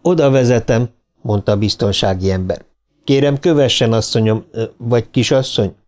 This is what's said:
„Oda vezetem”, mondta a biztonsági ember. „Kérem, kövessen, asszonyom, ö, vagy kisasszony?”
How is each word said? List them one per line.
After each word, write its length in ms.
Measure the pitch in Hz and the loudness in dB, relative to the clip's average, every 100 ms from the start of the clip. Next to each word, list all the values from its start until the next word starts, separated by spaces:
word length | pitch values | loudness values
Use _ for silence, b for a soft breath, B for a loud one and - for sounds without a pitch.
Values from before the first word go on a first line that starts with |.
„Oda 280 | 170 175 143 | 0 2 2
vezetem”, 580 | 135 123 123 - 113 120 _ _ _ | 4 2 2 0 -2 -2 _ _ _
mondta 300 | 117 104 101 | -4 -2 0
a 40 | 101 | 0
biztonsági 760 | 104 - 104 98 104 95 95 | -2 -2 -2 0 -2 -2 -2
ember. 340 | 95 92 - _ _ _ _ | -2 -4 -8 _ _ _ _
„Kérem, 340 | - 135 143 139 | -2 0 2 0
kövessen, 540 | 180 147 135 - 117 | 0 2 2 0 0
asszonyom, 520 | 113 - 117 110 107 - | 0 -2 0 0 -2 -6
ö, 140 | 113 113 _ | -8 -8 _
vagy 340 | 120 120 117 | -2 -2 0
kisasszony?” 640 | - 113 135 135 - 98 - | -4 0 0 0 -2 -4 -6